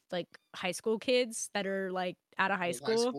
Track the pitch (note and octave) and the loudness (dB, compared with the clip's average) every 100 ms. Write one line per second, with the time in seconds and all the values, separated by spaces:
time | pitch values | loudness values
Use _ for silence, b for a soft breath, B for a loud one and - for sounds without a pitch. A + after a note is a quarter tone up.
0 | _ F3+ E3 - _ - F#3 F3 A3+ A3 | _ -6 -6 -12 _ -6 -4 -2 -2 -2
1 | - B3 B3 A3+ - G3+ G3 G3 F#3+ F#3 | 2 2 2 -4 -4 -2 -2 -2 -2 -2
2 | F3+ F3 _ - F#3+ G3 F3 E3 G3+ A3+ | -4 -6 _ 0 2 2 0 -2 2 2
3 | A#3+ | 2